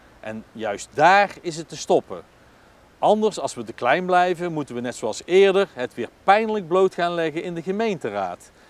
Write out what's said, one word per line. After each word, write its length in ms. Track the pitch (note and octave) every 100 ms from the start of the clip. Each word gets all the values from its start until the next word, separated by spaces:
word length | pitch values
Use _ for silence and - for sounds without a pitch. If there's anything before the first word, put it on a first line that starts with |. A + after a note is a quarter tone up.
| - -
En 240 | A2 A2 G#2
juist 360 | A#2 G#2+ G2+ -
daar 400 | B2+ D#3+ G3 G3+ -
is 160 | F3 D#3+
het 120 | D#3+
te 80 | D#3
stoppen. 460 | - E3 - F#2 - _ _ _ _ _ _ -
Anders, 420 | D3+ G#3+ G#3+ F3
als 140 | C#3
we 100 | -
te 80 | A2
klein 340 | - B2 D#3+ F3+
blijven, 460 | F3+ F3+ E3+ F3
moeten 220 | D#3 C#3
we 60 | A#2+
net 160 | B2 -
zoals 260 | A#2 G#2
eerder 440 | - F#3 G3 F#3+ G3
het 220 | B2 B2+
weer 140 | - A2 _
pijnlijk 440 | - G3+ A3 G#3+ E3
bloot 260 | F#3 F#3+
gaan 200 | - F3
leggen 280 | F3 E3 D3
in 120 | F3+
de 80 | E3
gemeenteraad. 880 | F#3 G3 A3+ E3+ A#2+ G2+ F#2 F2+ - _ _